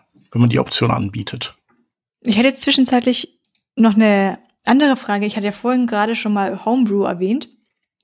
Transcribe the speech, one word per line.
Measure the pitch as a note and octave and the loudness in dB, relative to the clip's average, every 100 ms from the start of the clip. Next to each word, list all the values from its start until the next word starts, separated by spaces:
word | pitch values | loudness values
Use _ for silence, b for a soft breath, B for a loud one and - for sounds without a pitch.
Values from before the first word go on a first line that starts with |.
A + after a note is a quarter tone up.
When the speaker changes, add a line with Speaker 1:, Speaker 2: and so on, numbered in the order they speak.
| _ _ _ | _ _ _
Speaker 1:
wenn | A2+ | 2
man | A#2+ | 2
die | A#2+ | 2
Option | - - A#2 | -2 -2 0
anbietet. | - G2+ G#2+ - A#2+ - - _ _ _ _ _ _ B3 | 0 -4 -8 -10 -10 -12 -16 _ _ _ _ _ _ -2
Speaker 2:
Ich | G3+ | 2
hätte | C4 | 2
jetzt | C4+ | 2
zwischenzeitlich | - C#4+ B3+ B3 B3 A#3+ - _ _ _ _ - | 0 2 2 2 0 -2 -6 _ _ _ _ 2
noch | A3 | 4
eine | G#3 A3 G3+ G3 - _ _ | 4 4 2 0 -4 _ _
andere | - C4 D4 C4 | 0 2 2 0
Frage. | - G3+ | -2 -4
Ich | G#3 G#3+ | -4 -4
hatte | G3+ | -6
ja | |
vorhin | G3+ A#3+ B3+ A#3+ | -4 -2 -2 0
gerade | G#3 G#3+ | 0 -2
schon | A3 G#3+ | -2 -2
mal | G#3 F#3+ F#3+ A3 | -2 -2 -4 -2
Homebrew | C4 A3 G3+ | 0 2 0
erwähnt. | G3 F3+ F#3 C4+ - _ _ _ _ _ | -2 -2 -2 -4 -6 _ _ _ _ _